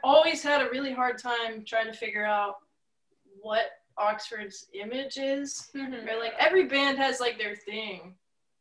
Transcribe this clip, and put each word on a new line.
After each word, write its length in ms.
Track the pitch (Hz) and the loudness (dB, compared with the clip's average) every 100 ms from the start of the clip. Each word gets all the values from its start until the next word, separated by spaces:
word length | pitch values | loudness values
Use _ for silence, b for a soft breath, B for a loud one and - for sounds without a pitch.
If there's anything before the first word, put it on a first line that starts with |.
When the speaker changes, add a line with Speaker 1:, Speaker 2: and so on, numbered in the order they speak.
Speaker 1:
always 400 | 269 294 320 311 | 6 8 8 4
had 180 | 285 285 | 2 2
a 80 | 240 | 2
really 220 | 254 277 | -2 -4
hard 260 | 254 247 233 | -2 -2 -2
time 480 | 247 233 233 220 214 | -4 -2 -4 -6 -4
trying 220 | 226 220 | -2 -2
to 60 | |
figure 300 | 220 220 208 | -4 -6 -2
out 340 | 208 208 202 196 _ _ _ _ _ _ 196 196 | 0 2 0 -4 _ _ _ _ _ _ _ -14
what 240 | 214 220 214 - _ - | -2 0 -2 -6 _ -2
Oxford's 680 | 208 214 - 220 202 - - | 0 0 -6 -10 -10 -14 -14
image 440 | 190 214 254 269 269 | -12 -8 -6 -6 -4
is. 540 | 269 277 277 - - 277 | -2 -2 -4 -10 -10 -10
Speaker 2:
Mm-hmm. 320 | 269 247 220 | -8 -8 -6
Speaker 1:
Or, 120 | 226 | -4
like, 160 | 226 - | -4 2
every 280 | 311 370 262 | 4 6 4
band 340 | 277 277 269 | 4 2 2
has, 200 | 269 254 | 2 2
like, 200 | 247 214 | -2 -2
their 160 | 208 202 | -6 -8
thing. 580 | - 220 214 180 180 185 _ _ _ _ | -10 -8 -8 -10 -14 -20 _ _ _ _